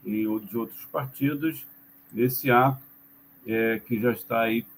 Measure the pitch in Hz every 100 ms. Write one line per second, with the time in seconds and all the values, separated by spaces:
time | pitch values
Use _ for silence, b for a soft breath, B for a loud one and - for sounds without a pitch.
0 | - 107 107 110 104 113 110 - - -
1 | 135 - 139 147 160 156 - - - _
2 | - 107 123 127 135 123 131 135 - -
3 | _ _ _ - - 110 113 110 - 117
4 | 120 110 - 117 113 113 110